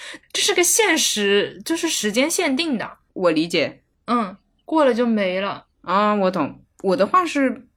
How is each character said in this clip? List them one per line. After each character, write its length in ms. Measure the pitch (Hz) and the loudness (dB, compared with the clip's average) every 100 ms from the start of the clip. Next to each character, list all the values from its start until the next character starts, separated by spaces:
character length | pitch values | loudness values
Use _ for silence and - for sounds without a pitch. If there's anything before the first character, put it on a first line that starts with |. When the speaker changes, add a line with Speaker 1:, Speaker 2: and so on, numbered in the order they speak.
| - - _ | -18 -18 _
Speaker 1:
这 100 | - | -4
是 100 | - | 0
个 120 | 370 | 2
限 340 | 339 - 415 320 | 2 2 2 2
时， 640 | - 214 202 202 143 165 | 0 0 2 2 0 -6
就 120 | 214 330 | -6 -4
是 120 | 330 | -2
时 220 | - 214 | -2 -2
间 180 | 208 294 | 0 0
限 280 | 339 330 269 | 0 0 0
定 200 | 330 226 | -2 -4
的。 140 | - - _ | -6 -12 _
Speaker 2:
我 180 | - 175 | -2 0
理 160 | 151 170 | 2 0
解。 360 | 170 123 - _ _ - | -2 -2 -6 _ _ -4
Speaker 1:
嗯， 280 | 240 196 202 _ _ | -4 -4 -10 _ _
过 200 | - 320 | -2 2
了 80 | 277 | 4
就 140 | 226 240 | 2 2
没 340 | 220 190 185 | 0 0 -2
了。 260 | 196 139 - _ | -6 -8 -14 _
Speaker 2:
啊， 320 | - 190 208 | -2 0 2
我 160 | 208 185 | 2 0
懂。 340 | 185 139 - _ _ | 0 -4 -8 _ _
我 140 | 190 180 | -2 0
的 100 | 202 | 2
话 180 | 370 | 2
是 440 | 349 285 262 220 - | 0 0 0 -2 -12